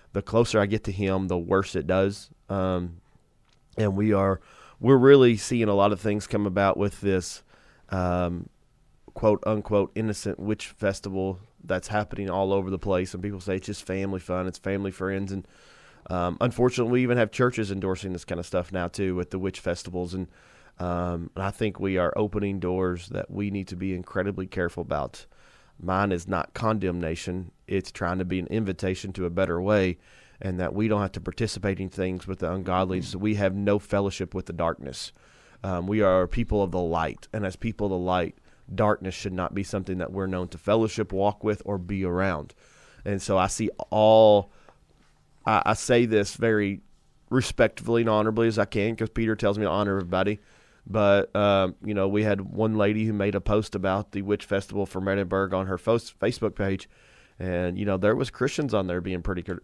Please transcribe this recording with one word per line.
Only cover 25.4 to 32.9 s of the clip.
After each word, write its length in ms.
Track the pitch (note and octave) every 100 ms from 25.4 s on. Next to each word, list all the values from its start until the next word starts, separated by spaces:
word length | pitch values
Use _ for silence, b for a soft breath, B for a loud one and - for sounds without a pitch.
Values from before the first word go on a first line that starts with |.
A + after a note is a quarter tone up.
| b b b -
Mine 320 | E2+ F#2 G2+
is 160 | F2+ F2
not 260 | F#2 -
condemnation. 1000 | - A2+ A2 F#2+ F2 E2 E2+ - F2+ F2 - -
It's 240 | G2 -
trying 260 | - F#2 F#2
to 60 | F2+
be 140 | F#2
an 80 | F2
invitation 640 | A2 G#2 F2+ F#2+ F#2 G2
to 120 | F#2 F2+
a 40 |
better 320 | E2+ F#2+ E2+
way, 360 | F#2+ G#2+ F#2+ F2 b b b b
and 180 | G2 F2+
that 140 | F2
we 140 | F#2+ A2
don't 140 | G#2
have 100 | G2
to 80 | -
participate 580 | D#2+ - A2 - G2 F#2
in 100 | F#2
things 360 | - F#2 F#2 -
with 120 | F#2+
the 120 | E2+
ungodly, 500 | F#2 F#2 F#2 F#2